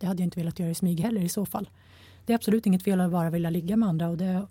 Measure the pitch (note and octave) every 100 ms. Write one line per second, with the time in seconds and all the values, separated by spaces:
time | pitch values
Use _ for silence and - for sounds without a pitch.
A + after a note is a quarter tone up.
0 | F3+ F#3 F3 F3 E3 D#3+ E3+ E3 F3+ E3+
1 | A3 A3 F3 - F#3+ G#3 G3+ - - -
2 | - - - A#3 - A3 G#3 F#3 G3+ F#3
3 | F3+ F3 E3 E3+ E3+ E3+ E3+ A3 G#3+ D#3+
4 | E3+ E3+ F#3 F#3 G3+